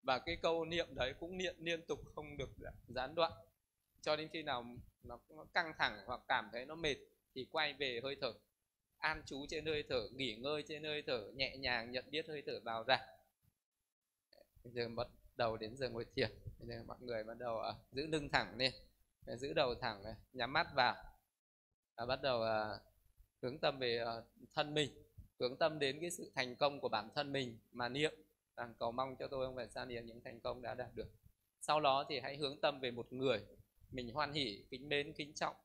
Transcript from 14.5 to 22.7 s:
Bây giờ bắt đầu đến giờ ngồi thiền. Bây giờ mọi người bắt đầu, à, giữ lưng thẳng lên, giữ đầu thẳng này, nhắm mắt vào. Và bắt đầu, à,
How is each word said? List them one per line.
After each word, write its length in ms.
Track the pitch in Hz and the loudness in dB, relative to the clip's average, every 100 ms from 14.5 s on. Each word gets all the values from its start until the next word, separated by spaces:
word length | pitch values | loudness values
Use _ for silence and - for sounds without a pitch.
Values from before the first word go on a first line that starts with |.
| - | -20
Bây 100 | 123 | -8
giờ 160 | 120 117 117 | -2 -2 -2
bắt 120 | 120 - - - | -4 -6 -18 2
đầu 220 | 120 110 | 2 2
đến 200 | 110 127 | -4 -4
giờ 120 | 127 | -2
ngồi 160 | 113 117 - | -2 -4 2
thiền. 160 | 113 - - - | 2 0 -12 -10
Bây 80 | 117 | -10
giờ 160 | 117 113 | -10 -10
mọi 100 | 113 | -10
người 220 | 123 113 | -4 -4
bắt 140 | 110 117 | -4 -4
đầu, 220 | 123 113 | -2 0
à, 140 | 107 107 - | -2 -6 -8
giữ 160 | 127 156 | -6 0
lưng 220 | 156 143 | -2 2
thẳng 280 | 135 104 107 | 2 2 0
lên, 140 | 131 - - _ _ _ 127 123 | 0 0 -18 _ _ _ -10 -6
giữ 160 | 139 | 0
đầu 220 | 160 131 117 | 2 2 2
thẳng 280 | 123 104 | -2 -4
này, 100 | 104 110 - | -8 -12 -12
nhắm 200 | 127 120 | -4 2
mắt 140 | 151 170 147 | 2 4 6
vào. 200 | 120 101 - - _ _ _ _ _ _ _ - | 6 4 -8 -20 _ _ _ _ _ _ _ -6
Và 100 | 120 | 0
bắt 160 | 139 | 2
đầu, 220 | 143 120 | 4 4
à, 360 | 113 110 107 | 4 2 2